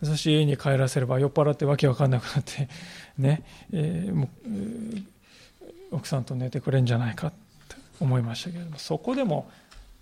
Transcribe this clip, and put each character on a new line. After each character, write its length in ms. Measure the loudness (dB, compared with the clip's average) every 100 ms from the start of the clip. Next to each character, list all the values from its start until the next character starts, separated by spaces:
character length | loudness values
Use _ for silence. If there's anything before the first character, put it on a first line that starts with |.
そ 140 | -4
し 80 | 0
て 80 | 4
家 140 | 4
に 120 | 4 2
帰 200 | 2 2
ら 100 | 2
せ 120 | 2
れ 60 |
ば、 140 | 2 2
酔 80 | 2
っ 40 |
払 220 | 4 2
っ 20 |
て 100 | 2
わ 120 | 2 4
け 100 | 4
わ 80 |
か 120 | 4 4
ん 40 |
な 80 | 2
く 140 | 0
な 80 | -4
っ 20 |
て、 260 | -4 -6 -6 -10 -16
<laughs> 260 | -18 -10 0
ね、 240 | 2 2 -2 -20 -6
え 360 | -4 -2 -2 -2
ー、 40 |
も 120 | -2
う、 40 | -2 -6
え 40 | -8
ー、 540 | -6 -6 -8 -8 -10 -12 _ _ -20 -20 _ -20 -20 -8
奥 160 | -8 -4
さ 120 | -4
ん 40 |
と 100 | -4
寝 160 | -6 -4
て 120 | -4
く 100 | 0
れ 100 | 2
ん 40 |
じ 80 | 4
ゃ 40 | 2
な 140 | 0
い 40 |
か 120 | -2 -6
っ 40 |
て 440 | -8 -18 -20 -20 -20 -20 -2
思 180 | 2 2
い 60 |
ま 100 | 0
し 100 | -4
た 60 | -8
け 80 | -10
れ 60 |
ど 80 | -10
も、 80 | -10
そ 180 | -6 -4
こ 160 | -2
で 100 | 0
も、 260 | 0 -2 -4 -16 _ -20 -20 -20